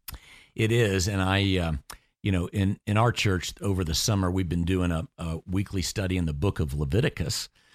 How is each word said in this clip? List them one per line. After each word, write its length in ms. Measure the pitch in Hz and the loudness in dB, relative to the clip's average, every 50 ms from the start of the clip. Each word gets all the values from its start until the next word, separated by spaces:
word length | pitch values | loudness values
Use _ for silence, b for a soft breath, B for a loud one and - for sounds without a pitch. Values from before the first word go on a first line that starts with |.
| _ - - B B B B B B B B | _ -18 -18 B B B B B B B B
It 160 | B 113 107 | B 0 2
is. 380 | 113 120 117 101 95 95 92 110 | 4 4 4 4 4 2 2 0
And 140 | 101 98 92 | 0 0 2
I, 340 | 92 95 98 98 98 95 | 2 2 2 4 2 2
uh, 160 | 90 85 82 78 71 - - - B B B B B - | 2 2 0 -2 -4 -6 -10 -18 B B B B B -2
you 80 | 98 | 0
know, 180 | 95 90 87 87 | 0 2 0 0
in, 300 | - 104 98 95 104 - _ | 0 0 2 0 0 -2 _
in 120 | - 104 107 | 0 2 4
our 140 | 113 120 113 | 4 2 2
church 420 | - - 107 95 90 82 - - - - | 2 0 0 0 0 -2 -4 -8 -6 -4
over 200 | 101 98 92 95 | -2 -2 0 0
the 120 | 80 - | -2 -2
summer, 360 | - - - 110 98 95 90 | 0 0 2 2 2 2 2
we've 180 | 90 95 95 82 | 0 0 0 0
been 180 | 87 87 85 | 0 0 0
doing 240 | 82 95 92 90 87 | 2 2 2 2 2
a, 180 | 85 82 80 - _ | 0 -2 -4 -6 _
a 220 | - 85 82 82 80 - | -8 -6 -6 -6 -6 -6
weekly 340 | - 90 98 101 - - 98 | -4 -2 -2 -2 -2 -4 -4
study 380 | 90 - - - 98 92 92 92 | -4 -4 -4 -4 -2 0 0 0
in 80 | 87 | 0
the 80 | 80 76 | 0 -2
book 260 | 71 78 98 92 - | 0 0 0 0 0
of 140 | 90 71 65 | -2 -2 -2
Leviticus. 760 | 71 76 69 69 104 - 147 - - 82 - - - - - b b b b b | -2 -2 0 2 2 2 0 0 -4 -6 -4 -6 -6 -8 -10 b b b b b